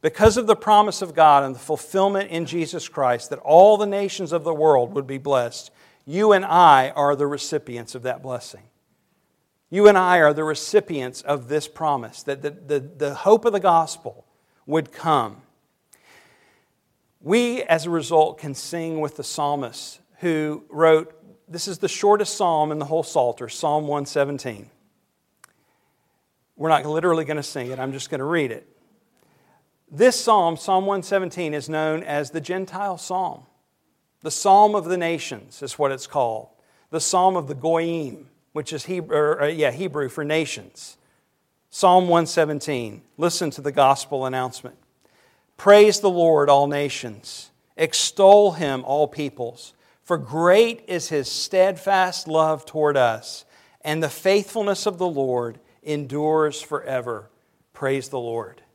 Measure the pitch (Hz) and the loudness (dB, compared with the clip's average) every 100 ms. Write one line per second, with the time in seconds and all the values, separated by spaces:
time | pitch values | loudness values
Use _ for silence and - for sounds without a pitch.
0 | 160 - 214 214 220 214 - 208 208 - | -4 4 4 4 2 0 4 4 4 0
1 | 185 156 156 143 139 127 - 151 - 190 | -6 4 6 8 4 -6 -8 -8 -4 0
2 | 196 196 202 170 156 165 156 170 - - | 0 0 -4 -6 -6 -6 -6 -8 -10 -2
3 | 131 120 - 139 - 160 202 208 208 202 | 0 0 -4 -10 6 8 10 8 2 -4
4 | 202 - 175 165 151 156 156 139 120 104 | -4 -6 -6 -4 -4 0 4 4 2 -6
5 | 135 135 139 135 120 - - _ _ _ | -8 -8 -2 -2 -2 -10 -20 _ _ _
6 | - 165 214 196 190 165 170 139 131 151 | -10 0 4 4 4 6 8 8 4 0
7 | 143 139 143 143 - 156 - 117 113 131 | 0 0 -2 -4 -6 -8 -8 -14 -14 -10
8 | 123 120 135 123 - 98 _ _ _ _ | -8 -8 -8 -12 -12 -20 _ _ _ _
9 | _ _ _ _ _ _ _ 185 208 196 | _ _ _ _ _ _ _ 6 6 6
10 | 180 170 151 151 156 151 - 208 202 156 | 4 6 4 4 -2 -4 0 0 0 -8
11 | 127 127 - 147 120 151 - - 160 139 | -8 -10 -4 -4 -2 -6 -6 -6 -4 -4
12 | 113 - - 139 143 156 139 147 135 165 | -6 -14 -10 -8 -8 -12 -6 -6 -6 -8
13 | 143 139 196 220 233 202 190 165 160 - | -8 -2 2 2 2 -2 2 2 0 -8
14 | - - _ _ _ _ - 156 151 - | -16 -18 _ _ _ _ -4 -4 -4 -8
15 | 165 151 110 101 _ _ _ _ _ _ | -2 0 -2 -10 _ _ _ _ _ _
16 | _ _ _ _ _ _ _ _ _ _ | _ _ _ _ _ _ _ _ _ _
17 | _ _ 143 220 240 240 - 165 165 170 | _ _ -2 0 0 -4 -2 -2 0 -4
18 | 143 165 156 - 151 135 - 170 165 160 | 0 2 2 -2 -12 -12 -10 -8 -6 -6
19 | 151 151 131 - 143 143 123 - - - | -6 -8 -12 -6 -4 -4 -6 -12 -18 -20
20 | _ _ 175 156 151 151 _ 151 165 160 | _ _ -4 -2 -4 -8 _ 2 4 4
21 | 165 _ _ _ _ 170 202 170 190 - | 2 _ _ _ _ -12 -10 -6 -6 -2
22 | 208 208 202 - 190 160 151 151 143 160 | 2 2 0 -2 -2 0 -2 -4 -4 -4
23 | 160 160 123 117 120 - 156 151 151 147 | -2 -2 -2 -4 -12 -6 -4 -2 -4 -6
24 | 139 147 139 143 127 107 107 _ _ _ | -6 -4 -4 -4 -10 -14 -18 _ _ _
25 | _ _ _ _ _ _ _ _ _ _ | _ _ _ _ _ _ _ _ _ _
26 | _ _ _ _ _ _ 156 151 143 156 | _ _ _ _ _ _ 0 0 0 -2
27 | 175 165 151 151 139 147 123 131 131 135 | 0 0 -2 -6 -8 -10 -10 -8 -8 -10
28 | - 147 139 170 135 110 _ _ _ _ | -10 -8 -4 -2 -4 -8 _ _ _ _
29 | _ _ _ _ _ _ _ _ _ 147 | _ _ _ _ _ _ _ _ _ 2
30 | 247 240 - 214 170 160 - 190 196 196 | 2 4 2 2 2 -2 -2 0 0 -4
31 | 175 196 185 - 165 151 135 156 156 156 | -2 -4 -4 -6 -6 -6 -6 -4 -4 -4
32 | 180 147 143 165 147 185 185 185 202 175 | -4 -6 -6 -10 -8 -8 -8 -8 -8 -8
33 | - 185 180 - _ _ _ _ _ _ | -8 -6 -6 -10 _ _ _ _ _ _
34 | _ _ 156 - 202 196 208 208 165 180 | _ _ -10 -4 4 6 6 2 -2 -4
35 | 165 165 - 113 - - 139 - 143 135 | -2 -4 -6 -14 -16 -16 -14 -4 -2 -2
36 | - 147 120 110 - _ _ _ _ 160 | -8 -4 -4 -4 -14 _ _ _ _ -6
37 | - 185 185 185 139 143 160 165 170 170 | -2 0 2 0 -6 -6 -2 0 0 -4
38 | 143 - - _ _ 151 147 156 - 185 | -8 -12 -20 _ _ -12 -10 -10 -8 -10
39 | 156 156 151 156 147 165 147 127 185 147 | -4 0 0 0 -2 0 -2 -2 -8 -6
40 | 139 143 147 156 151 - 98 - - _ | -8 -6 -4 -2 -2 -8 -16 -20 -20 _
41 | _ _ _ _ _ _ _ - 190 180 | _ _ _ _ _ _ _ 0 4 4
42 | 180 170 160 - 156 147 - 135 117 104 | 4 0 0 0 -2 -2 -6 -6 -8 -12
43 | _ - 170 170 165 135 143 135 135 139 | _ -4 -4 -2 -6 -6 -6 2 2 2
44 | - 139 131 131 127 - 123 127 _ _ | -2 -6 -6 -6 -8 -10 -20 -20 _ _
45 | _ _ _ _ _ _ 196 208 208 202 | _ _ _ _ _ _ 8 8 8 4
46 | 202 175 170 156 143 139 143 143 143 - | 0 2 2 4 4 4 2 -2 -6 -8
47 | 123 104 - - - _ _ - 160 - | -12 -16 -18 -18 -20 _ _ -4 -4 -2
48 | - - 196 208 208 165 156 131 127 139 | -4 4 8 8 6 0 -4 -4 -4 -2
49 | 151 - 143 - 120 120 - _ _ _ | -2 -4 -10 -8 -12 -12 -20 _ _ _
50 | - 170 127 151 170 190 233 226 - 175 | -6 -6 -4 0 4 6 4 0 -8 -8
51 | - 156 131 - - 190 185 185 - 196 | -4 -4 -4 -8 -4 2 2 0 -2 0
52 | 185 175 165 160 156 156 - 160 151 143 | 0 -4 -4 0 0 -2 -6 -2 0 2
53 | 123 110 - - - _ _ _ 156 156 | 2 0 -10 -18 -20 _ _ _ -6 -4
54 | 156 - 190 202 202 226 202 196 214 175 | -4 -2 0 0 0 -6 -4 -2 -4 -4
55 | 180 147 135 123 120 107 _ _ 151 147 | -6 -4 -2 -2 -6 -10 _ _ -8 -8
56 | 139 143 151 156 151 139 - 147 139 131 | -6 -4 0 0 0 -4 -10 -10 -6 -8
57 | 120 110 - _ _ _ _ - 135 135 | -6 -10 -12 _ _ _ _ -8 -4 -4
58 | 127 135 117 117 107 - _ | -6 -10 -8 -8 -10 -16 _